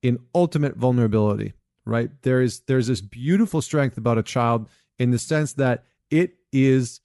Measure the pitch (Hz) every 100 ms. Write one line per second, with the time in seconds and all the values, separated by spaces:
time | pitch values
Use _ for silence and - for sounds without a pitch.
0 | 127 123 - 175 175 156 147 - 123 123
1 | 113 107 104 104 104 - _ _ - 113
2 | 117 - 135 127 127 - - 131 117 117
3 | 98 117 131 190 220 160 - 151 139 -
4 | 117 113 107 - 117 117 110 _ _ _
5 | 123 120 - 156 151 - 131 120 _ _
6 | _ 156 180 _ _ 135 135 131 120 -